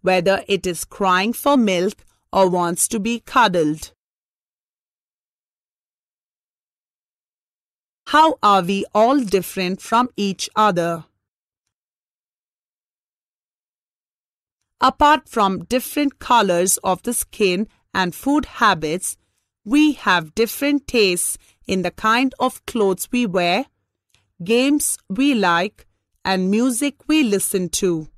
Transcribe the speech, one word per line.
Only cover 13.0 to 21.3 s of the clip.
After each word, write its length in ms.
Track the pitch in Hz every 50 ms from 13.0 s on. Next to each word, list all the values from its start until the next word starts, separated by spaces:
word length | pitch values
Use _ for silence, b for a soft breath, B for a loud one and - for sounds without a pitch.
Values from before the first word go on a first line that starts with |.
| _ _ _ _ _ _ _ _ _ _ _ _ _ _ _ _ _ _ _ _ _ _ _ _ _ _ _ _ _ _ _ _ _ _ _ _
Apart 480 | - 262 254 _ 302 294 302 311 _ -
from 360 | - 233 208 196 190 175 170
different 520 | _ 240 254 - - - 294 294 277 -
colors 600 | _ - - 247 233 208 190 175 170 180 185 -
of 260 | - - 190 185 - _
the 100 | 240 240
skin 540 | - - _ - - 214 190 180 185 220 - _ _ _ _ -
and 220 | 185 185 180 160
food 300 | - - 269 285 302 -
habits, 680 | - - - 240 214 190 160 160 151 160 185 - - - _ _ _ _ _ _ _ _ _ _
we 280 | 208 233 294 208 -
have 420 | - - - 208 185 175 165 156 _
different 540 | - 233 220 - - 277 285 294 277 _
tastes 500 | - - 233 208 190 175 175 - -